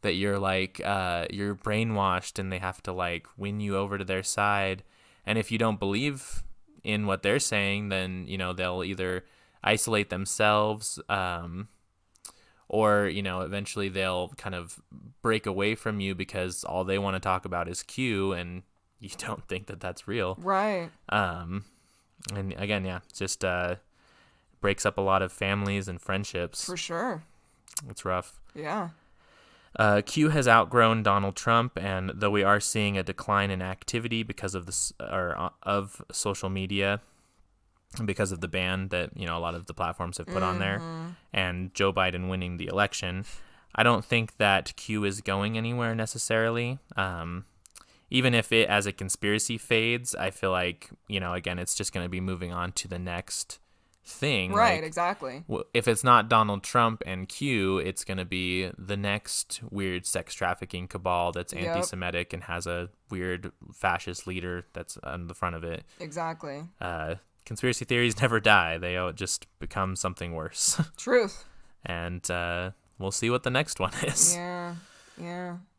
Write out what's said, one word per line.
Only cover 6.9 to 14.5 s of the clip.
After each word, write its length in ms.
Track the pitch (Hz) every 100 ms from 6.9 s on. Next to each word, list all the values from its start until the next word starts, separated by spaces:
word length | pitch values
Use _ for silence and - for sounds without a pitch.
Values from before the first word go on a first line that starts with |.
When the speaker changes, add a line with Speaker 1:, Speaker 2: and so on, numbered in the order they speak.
| 107 104
Speaker 1:
what 160 | 95
they're 160 | 98 127
saying, 520 | - 107 98 101 104
then, 360 | 95 92 92 90
you 80 | 95
know, 160 | 90
they'll 320 | 90 92 90
either 420 | 92 92 92 92 - _ _ _
isolate 460 | 101 107 - 107 101
themselves, 880 | 90 98 - 107 104 107 107 110 - -
um, 600 | 98 92 85 85 87 107 _ _ _ _ _ - - _ _ _
or, 400 | 110 107 104 101
you 140 | 87
know, 200 | 98 92
eventually 480 | 87 101 98 - 98
they'll 400 | 95 95 90 90 -
kind 180 | 104